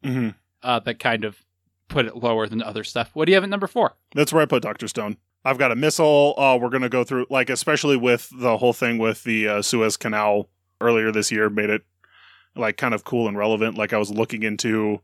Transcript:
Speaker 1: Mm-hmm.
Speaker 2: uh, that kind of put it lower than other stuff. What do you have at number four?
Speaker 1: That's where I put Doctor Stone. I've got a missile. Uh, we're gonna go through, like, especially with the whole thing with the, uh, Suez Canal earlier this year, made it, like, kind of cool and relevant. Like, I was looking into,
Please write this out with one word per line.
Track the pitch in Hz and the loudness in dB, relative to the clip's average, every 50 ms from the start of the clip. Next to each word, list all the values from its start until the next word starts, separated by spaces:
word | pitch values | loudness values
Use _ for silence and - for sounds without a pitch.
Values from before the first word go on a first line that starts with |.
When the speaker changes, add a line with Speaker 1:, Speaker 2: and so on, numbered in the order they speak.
| - | -8
Speaker 1:
Mm-hmm. | 139 127 131 120 110 107 _ _ _ _ _ | -4 -2 -2 -2 -4 -6 _ _ _ _ _
Speaker 2:
uh, | - 127 123 113 | -4 -2 -2 -2
that | - 123 113 - | -2 -4 -6 -4
kind | - 127 113 110 107 | -2 -2 -2 -2 -4
of | 107 104 _ _ _ _ _ _ _ _ _ _ - | -6 -10 _ _ _ _ _ _ _ _ _ _ -6
put | - 143 120 | -2 -2 -2
it | 110 110 | -2 -2
lower | 117 120 120 113 113 110 104 | -4 -2 -2 0 0 -2 -4
than | 110 113 | -4 -6
other | 110 107 104 110 104 | -6 -6 -8 -10 -10
stuff. | - - 120 117 - - | -8 -6 -6 -6 -6 -4
What | 151 156 | -2 2
do | 170 | 4
you | 190 | 4
have | 190 190 | 2 2
at | 196 | 0
number | 202 202 196 | -4 -6 -6
four? | - - 247 208 - - _ _ _ - | -4 -2 0 0 0 -2 _ _ _ 0
Speaker 1:
That's | 147 151 - | 0 0 2
where | 156 160 | 2 2
I | 151 | 2
put | - 143 120 | 2 2 0
Doctor | 113 110 107 - 120 101 | -2 -2 -8 -8 -10 -10
Stone. | - 120 107 104 107 - _ _ _ _ - | -8 -6 -6 -8 -8 -12 _ _ _ _ -2
I've | 131 135 127 | -2 0 2
got | 139 123 | 2 0
a | 113 | 2
missile. | 120 151 156 - - 160 151 147 143 143 143 - | 2 0 0 2 4 4 4 6 6 6 4 4
Uh, | - 139 135 131 123 | 4 4 4 4 4
we're | 123 120 | 2 0
gonna | 123 131 127 120 | -2 -2 -2 0
go | 127 127 120 | 0 -2 -2
through, | - 135 123 123 - | 0 -2 -4 -2 0
like, | 135 131 123 127 | 0 0 0 0
especially | 127 - - 160 151 - - 147 139 | -2 -2 0 0 0 2 2 2 2
with | 123 120 123 120 120 - - 131 | 4 4 4 2 2 0 -6 -8
the | 127 120 123 113 104 | -2 0 0 2 4
whole | 127 120 | 2 2
thing | 113 - 131 117 117 113 | 2 2 0 -2 0 0
with | 110 113 104 - - | 0 -2 -2 -4 -4
the, | 120 113 110 107 107 | -2 -2 0 0 0
uh, | 104 104 | 0 0
Suez | 101 - 131 117 110 107 101 | -2 0 0 2 2 0 0
Canal | - - 113 107 107 107 107 104 104 98 _ _ _ _ _ _ - | -2 -4 -4 -2 0 2 2 2 0 -2 _ _ _ _ _ _ -2
earlier | 113 120 117 113 110 110 | 2 2 2 4 2 0
this | 107 107 104 - | 0 0 0 0
year, | 113 107 107 107 | 0 0 0 0
made | 104 107 104 104 | 0 0 0 0
it, | 107 110 - _ _ _ _ _ _ _ - - _ _ _ _ - | 0 -2 -4 _ _ _ _ _ _ _ -20 -20 _ _ _ _ -8
like, | - 117 107 104 | -4 -4 -4 -2
kind | - 139 123 | -2 -2 -2
of | 113 101 - | -2 -2 -4
cool | - 127 120 117 107 | -2 -2 -2 0 -2
and | 101 101 | -2 -2
relevant. | 104 110 110 104 110 113 98 107 | 0 0 0 0 0 -2 -2 -4
Like, | 104 101 | -4 -2
I | 117 107 | -2 -2
was | 104 101 | -2 -2
looking | 104 107 113 - 123 107 | -2 -2 -2 -2 -4 -4
into, | 110 110 107 - - 117 110 110 107 107 104 98 | -4 -4 -4 -4 -2 -2 0 0 0 0 -2 -4